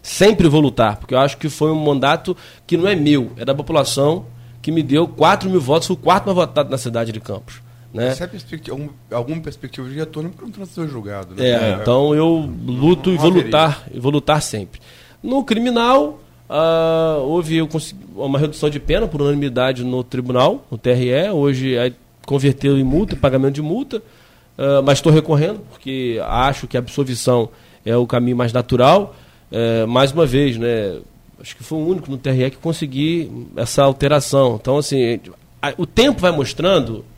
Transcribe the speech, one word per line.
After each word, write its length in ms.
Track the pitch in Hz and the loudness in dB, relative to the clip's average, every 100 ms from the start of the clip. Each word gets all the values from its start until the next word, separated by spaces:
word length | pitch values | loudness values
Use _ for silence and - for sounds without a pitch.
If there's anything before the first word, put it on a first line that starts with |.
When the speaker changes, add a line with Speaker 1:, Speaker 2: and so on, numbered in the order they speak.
Speaker 1:
sempre 480 | - - 196 208 170 | -12 4 4 6 4
vou 120 | 147 | 6
lutar, 360 | 147 120 110 104 | 2 4 0 0
porque 180 | - | -2
eu 40 | 127 | 2
acho 180 | 139 - | 2 0
que 120 | 156 | -8
foi 220 | - 156 | -2 0
um 140 | 156 | 0
mandato 520 | 151 139 135 165 - 175 - - - | 0 2 2 0 -2 -8 -10 -20 -4
que 100 | 170 | 0
não 100 | 185 | 2
é 60 | |
meu, 380 | 196 147 147 113 - | 2 2 2 0 -6
é 80 | |
da 100 | 120 | -4
população, 680 | 139 143 160 135 - 143 170 - - - - | -4 0 0 0 0 0 0 -6 -20 -20 -10
que 80 | - | -4
me 120 | 160 | -2
deu 260 | 139 139 170 | 2 2 0
quatro 420 | - 156 202 190 | 2 2 2 2
mil 100 | 185 | 0
votos, 260 | 127 156 - | 2 0 0
fui 60 | |
o 40 | 180 | -2
quarto 280 | 147 190 202 | 2 2 2
mais 100 | 180 | 0
votado 340 | 156 131 143 | 0 0 -2
na 80 | 127 | -4
cidade 340 | 123 117 113 | -4 -4 -4
de 80 | 113 | -6
Campos, 420 | - 98 - - - - - | -10 -12 -12 -20 -20 -20 -14
né? 160 | 110 123 | -6 -4
Speaker 2:
Essa 160 | 131 | -4
é 20 | 175 | -8
a 20 | |
perspectiva, 480 | 208 - 156 - 139 | -12 -14 -14 -10 -10
algum, 120 | 147 - - | -10 -14 -10
alguma 300 | 117 123 160 | -8 -6 -8
perspectiva 480 | 156 139 131 - 127 | -8 -14 -16 -12 -12
de 80 | 139 | -8
retorno, 340 | 156 156 160 | -10 -8 -10
porque 140 | - | -10
não 60 | - | -16
transitou 320 | 202 190 - | -14 -14 -10
em 40 | 160 | -10
julgado, 460 | 131 101 101 92 | -8 -10 -12 -12
né? 120 | 92 127 | -4 0
Speaker 1:
É, 40 | |
Speaker 2:
É. 260 | 117 107 92 | 2 0 -2
Speaker 1:
então 340 | 110 127 147 | 2 2 2
eu 340 | 151 160 165 151 - 120 | 2 2 0 -2 -8 -8
luto 440 | 123 147 180 185 | 0 2 2 2
Speaker 2:
Não 40 | |
Speaker 1:
e 40 | 180 | 2
vou 120 | 156 | 4
Speaker 2:
haveria. 140 | 180 123 | 4 2
Speaker 1:
lutar, 400 | 156 160 143 - | 2 2 0 -8
e 80 | - | -4
vou 100 | 123 | 0
lutar 320 | 147 - 156 | 0 2 0
sempre. 380 | - 107 92 - - - - _ | 0 -8 -10 -16 -20 -20 -20 _
No 220 | 220 269 | -4 -2
criminal, 760 | - 214 240 233 233 269 294 302 - _ _ | 0 0 0 0 4 4 2 -6 -20 _ _
ah, 720 | 147 165 165 165 165 160 156 | 0 2 2 2 2 2 0
houve, 360 | 135 170 156 165 | 0 -2 0 -2
eu 120 | 156 | 0
consegui 320 | 160 - - - 95 | -4 -8 -16 -18 -8
uma 220 | 139 139 | -2 0
redução 300 | 151 151 151 | 0 0 -2
de 120 | 143 | -2
pena 260 | - 170 220 | -2 0 0
por 160 | 151 | 0
unanimidade 640 | 143 143 143 123 127 127 | 0 0 -2 0 -2 -2
no 180 | 127 127 | -4 -4
tribunal, 640 | 120 127 123 123 139 262 - | -4 -6 -2 2 2 0 -8
no 60 | 113 | -6
T 140 | 127 | 0
R 180 | 120 123 | 0 2
E, 220 | 131 190 | 0 0
hoje 480 | 180 143 127 131 123 | 0 0 0 -2 0
aí 160 | 123 123 _ _ - | -2 -4 _ _ -4
converteu 520 | 143 139 131 139 139 | 0 0 0 2 2
em 60 | |
multa, 300 | 131 147 214 | 2 0 -2
em 40 | 151 | 0
pagamento 360 | 143 131 135 | 0 2 0
de 80 | 143 | -2
multa, 400 | 151 202 277 226 - _ _ _ _ - | -4 -4 -6 -8 -12 _ _ _ _ -4
ah, 240 | 135 139 | 2 2
mas 160 | 135 139 | 4 2
tô 100 | - | 6
recorrendo, 500 | 156 151 147 160 214 - | 4 4 0 0 -4 -14
porque 500 | - - 131 123 113 64 | -16 -10 -6 -4 -4 -4
acho 400 | 113 131 139 131 | 0 0 0 -4
que 100 | 123 | -6
a 40 | |
absolvição 680 | 123 - 135 120 - 123 110 - _ _ | -4 -4 -4 -2 2 2 0 -6 _ _
é 120 | - 117 | -2 0
o 100 | 120 | 2
caminho 300 | 123 123 120 | 0 0 0
mais 160 | 123 | 0
natural. 640 | 123 120 123 127 185 208 - - _ _ | -2 0 4 6 4 2 -10 -20 _ _
É, 360 | - 117 113 113 | -4 0 0 0
mais 260 | 120 135 | 2 2
uma 140 | 147 156 | 2 2
vez, 300 | 127 143 113 | 4 0 0
né, 420 | 117 117 101 78 - - - _ | -2 -2 -4 -6 -14 -20 -20 _
acho 160 | - - | -20 -20
que 80 | |
foi 140 | 123 156 | -8 -4
o 80 | 156 | -2
único 240 | 180 139 | -2 -4
no 80 | 135 | -6
T 120 | 135 | -2
R 140 | 131 | 0
E 60 | 127 | 0
que 60 | - | -4
consegui 760 | 165 165 151 131 151 170 151 120 120 - | -6 -4 -6 -2 -2 -2 -4 -10 -12 -6
essa 260 | 117 - | -4 2
alteração. 760 | 139 135 139 147 - 139 131 110 | 2 2 2 2 2 2 2 0
Então, 180 | 127 139 | -2 -2
assim, 400 | 147 139 117 117 - - - - | 0 0 0 -2 -8 -20 -20 -8
a, 120 | 143 135 | -8 -6
o 100 | 170 | -4
tempo 340 | - 254 262 | 2 2 4
vai 100 | 180 | 0
mostrando 720 | 160 131 - 170 185 117 110 - | 0 -4 -2 2 2 2 -8 -12